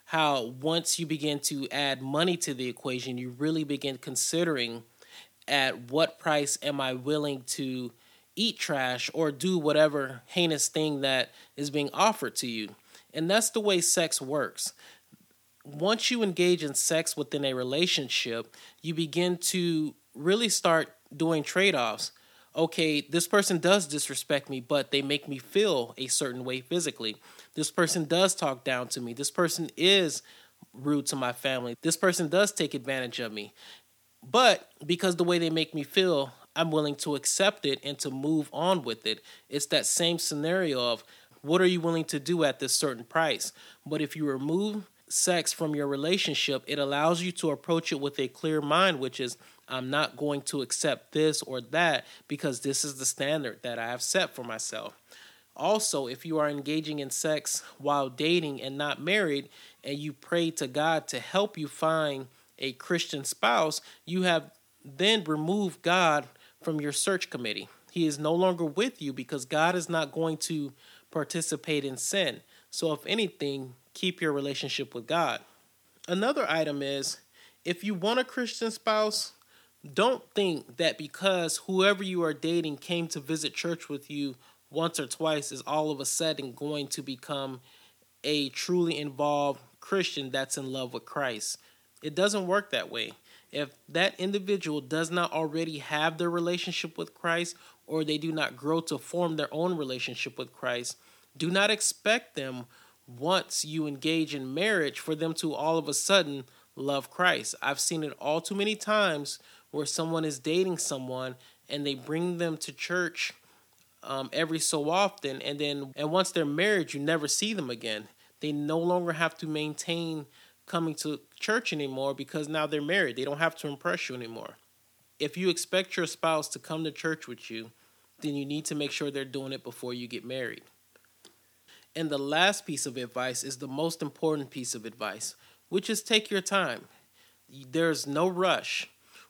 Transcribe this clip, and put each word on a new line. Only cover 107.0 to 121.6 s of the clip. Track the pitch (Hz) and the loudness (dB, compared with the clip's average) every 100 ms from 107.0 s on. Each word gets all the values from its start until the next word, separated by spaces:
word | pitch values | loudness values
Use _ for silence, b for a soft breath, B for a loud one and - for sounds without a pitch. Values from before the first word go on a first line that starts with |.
| - | -4
Christ. | - 180 160 - - | 2 4 4 -2 -4
I've | 135 139 | -4 -2
seen | - 165 | -2 -2
it | 151 - | -4 -4
all | 139 160 | 0 0
too | 165 | 0
many | 196 208 208 | -2 -2 -2
times | - 214 196 151 143 - B B B | 0 2 4 2 -4 -10 B B B
where | 147 143 | -6 -4
someone | - 160 160 | -2 0 0
is | 160 135 | -2 -4
dating | 156 170 190 170 | 0 2 2 0
someone | - 139 131 127 127 127 B B - | -4 -4 -6 -6 -6 -10 B B -10
and | 147 143 | -4 -4
they | 135 | -4
bring | 123 160 175 170 | -2 -2 0 0
them | 170 160 | -2 -4
to | - | -8
church, | 135 - 180 175 - - - b b b _ _ _ | -10 -2 -2 -2 -4 -6 -8 b b b _ _ _
um, | - 135 135 | -8 -6 -4
every | 151 160 160 | -2 -2 0
so | - 156 147 | 0 0 2
often, | 180 202 - 139 135 | 2 2 0 -6 -4
and | 135 143 | -6 -2
then, | 147 143 139 135 | -2 -2 -8 -4
and | 151 | 0
once | 180 185 | 2 2
they're | 170 147 | 0 0
married, | 147 202 202 156 | 2 2 2 0
you | 143 | -2
never | 147 165 147 | 0 0 0
see | - 208 | 0 0
them | 208 131 | -2 -4
again. | 117 117 107 107 b b _ | -6 -4 -6 -8 b b _
They | 151 | -4
no | 147 147 160 | -2 0 0
longer | 170 180 170 | 2 2 0
have | 160 165 - | 0 0 0
to | 147 | -4
maintain | 156 151 147 - 170 165 156 139 B B B - | -2 -2 -4 -4 -2 -2 -6 -8 B B B -6
coming | 175 165 | -2 -2
to | 156 151 147 - - | -2 -6 -6 -10 -10
church | - 226 | 0 0